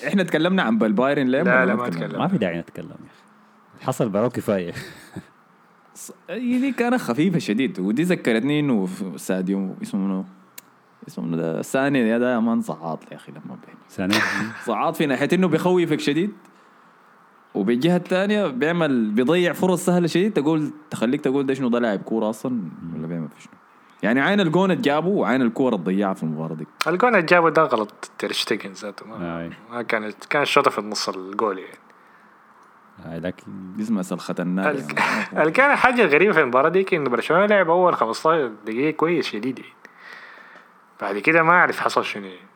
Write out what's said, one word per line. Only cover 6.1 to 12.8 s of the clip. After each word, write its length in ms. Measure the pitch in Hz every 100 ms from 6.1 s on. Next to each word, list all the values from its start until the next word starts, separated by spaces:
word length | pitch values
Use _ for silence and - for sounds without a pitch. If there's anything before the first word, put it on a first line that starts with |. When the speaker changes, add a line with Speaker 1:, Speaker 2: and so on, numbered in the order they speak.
| - -
Speaker 1:
إي 280 | 196 247 247
دي 120 | 277
كانت 300 | 240 240 247
خفيفة 380 | - 117 180 170
شديد، 400 | - 107 127 92
ودي 240 | 95 117
ذكرتني 560 | 175 170 135 113 131 151
إنه 260 | 147 113 92
ف-، 300 | 92 98 71
ساديو، 600 | - 95 95 98 95 -
اسمه 180 | - 101
منو؟ 240 | 98 95 92 - _ - - _ _ _ -
اسمه 180 | - -
منو 120 | -
ده؟ 240 | 82 -
ساني 380 | - 135 139 139
يا 180 | 113 117
ده 160 | 123
يا 60 | 120
مان 220 | 117 117
صعاط 500 | 113 80